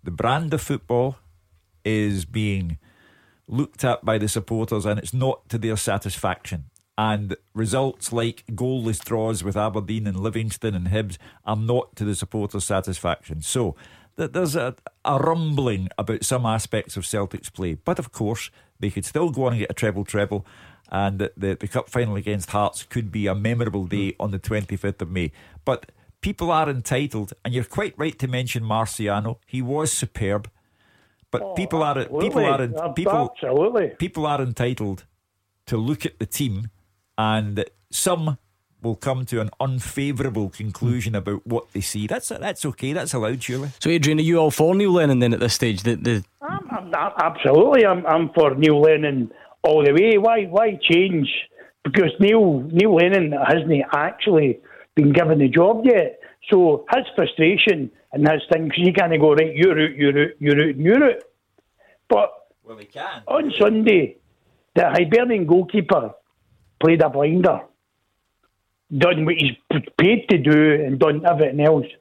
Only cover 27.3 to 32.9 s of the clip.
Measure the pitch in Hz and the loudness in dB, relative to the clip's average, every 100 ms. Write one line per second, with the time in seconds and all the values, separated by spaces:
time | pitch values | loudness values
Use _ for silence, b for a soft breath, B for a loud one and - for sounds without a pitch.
27.3 | - - 127 117 - 208 - 156 - 127 | -10 -6 -6 -6 -6 -6 -6 -8 -6 -6
28.3 | 123 127 123 110 110 110 - 104 101 104 | -6 -6 -6 -4 -2 -2 -4 -4 -4 -4
29.3 | - _ 127 123 147 156 - - - 98 | -10 _ -8 -6 -4 -4 -4 -6 -6 -4
30.3 | 104 107 _ _ _ _ _ _ _ _ | -4 -8 _ _ _ _ _ _ _ _
31.3 | 127 196 175 190 165 151 135 - 143 202 | -8 -6 -8 -4 -2 -2 -2 -4 -4 -2
32.3 | 269 196 139 123 117 165 | 0 0 0 -2 -4 -6